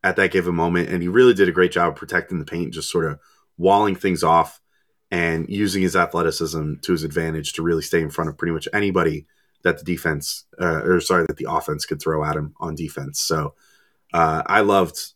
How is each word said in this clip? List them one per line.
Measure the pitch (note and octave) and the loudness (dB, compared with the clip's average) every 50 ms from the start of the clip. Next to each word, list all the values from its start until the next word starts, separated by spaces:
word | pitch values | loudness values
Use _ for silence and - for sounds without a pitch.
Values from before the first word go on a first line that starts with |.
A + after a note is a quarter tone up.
| - | 0
at | F#2 F2+ | 0 2
that | - G2 F2+ - | 2 2 2 2
given | F#2+ F2 F2 F2 | 0 0 0 0
moment. | E2+ E2 E2+ F2 F2 F2 - | 0 0 2 2 0 0 0
And | - F2+ | -2 -2
he | F2 F2 | -2 2
really | F#2 A#2 B2+ B2 A#2 | 4 6 8 8 8
did | F#2 G2+ F2+ | 6 4 2
a | E2+ | 4
great | F2 F2+ F2 - | 4 2 2 4
job | F2 E2+ E2+ - | 2 0 0 -2
protecting | - - D2+ F2+ F2+ E2 - F#2+ F2 | -4 -10 -4 -4 -4 -4 -2 -6 -6
the | D2+ | -6
paint, | D2 - E2+ F2 - - | -6 -6 -6 -6 -6 -6
just | E2 D#2 - | -10 -10 -4
sort | - F2 D#2+ | -2 -2 -2
of | D#2 D2 D2 _ _ _ _ _ _ _ | -2 -4 -8 _ _ _ _ _ _ _
walling | - E2+ F#2+ G2+ G2+ G#2+ G#2 F#2+ | 0 2 4 4 4 4 2 -2
things | F2+ - G2+ F2+ E2 - | 0 0 0 0 2 2
off | E2 D#2+ E2 E2 - - - _ _ _ _ _ _ _ _ _ _ | 4 4 4 2 2 -4 -20 _ _ _ _ _ _ _ _ _ _
and | - F2 E2+ E2+ E2 E2 E2 - | -2 -2 0 0 0 -2 -4 -4
using | G2 G2+ G#2 G2+ F#2 G2 F#2+ | -2 -2 0 0 0 0 0
his | F2+ D#2+ | 2 2
athleticism | F#2+ F2 E2 - F2 E2+ E2 D#2 - E2+ D#2+ D2+ D#2+ D2+ D2+ D2+ C#2+ - | 2 0 2 0 0 0 0 0 -2 -4 -4 -4 -4 -4 -4 -6 -8 -2
to | - F2+ | -2 -2
his | E2 D#2 | 0 -2
advantage | D#2+ C#2+ F2 E2 D#2+ D#2+ D#2 D2 - - | -4 -4 -2 -2 -2 -4 -4 -6 -8 -8
to | - E2 | -4 -2
really | E2+ E2+ D#2+ D#2 | 0 0 0 -2
stay | - - E2+ D#2+ | 0 0 0 0
in | D2+ | 0
front | D2+ - E2 D#2+ | -4 -4 -4 -4
of | D2+ | -4
pretty | _ - F2 E2 | _ -4 -4 -4
much | D#2+ - - - | -4 -6 -4 -4
anybody | G2+ G2+ G2+ F#2 F#2 E2+ E2 D#2 D2+ D2 _ _ _ _ _ _ _ _ | -2 -2 0 2 2 2 0 0 -2 -8 _ _ _ _ _ _ _ _
that | F2+ E2 - | 0 0 0
the | E2+ | -2
defense, | E2 F2+ D#2 - E2 D#2 D2 C#2+ - - - - _ - - | -4 -4 -2 -2 -2 -4 -2 -4 -8 -10 -10 -12 _ -10 -2
uh, | F#2 F2 D#2+ D#2 - | -2 0 0 0 2
or | E2 F#2 F2 | 2 2 2
sorry, | E2 - F#2 F2 E2 | 2 2 2 2 2
that | - - | 0 -2
the | - - B1 | -8 -6 -4
offense | - - - - D2+ D2 - | -4 -4 -4 -4 -6 -6 -6
could | - - - - | -8 -8 -6 -4
throw | E2 D#2+ D#2 D2+ | -4 -2 -2 -2
at | D2+ D2+ | -2 -2
him | D#2 D2 D2+ - _ | -4 -4 -8 -10 _
on | - E2+ D#2+ | -8 -8 -8
defense. | D2 D#2+ D2 - - D2 C#2 C#2+ - | -8 -8 -8 -8 -10 -10 -10 -8 -6
So, | - - E2 D#2+ D2+ - - _ _ _ _ _ _ _ _ _ _ _ - | -4 -2 -2 -2 -2 -4 -8 _ _ _ _ _ _ _ _ _ _ _ 0
uh, | E2+ E2 D#2+ D#2+ D#2+ - | 0 2 2 2 0 -2
I | - G2 G#2 | 2 2 2
loved | G#2 G2+ G#2 G2 F#2 E2 - - - - _ | 4 4 4 4 4 2 -2 -10 -12 -12 _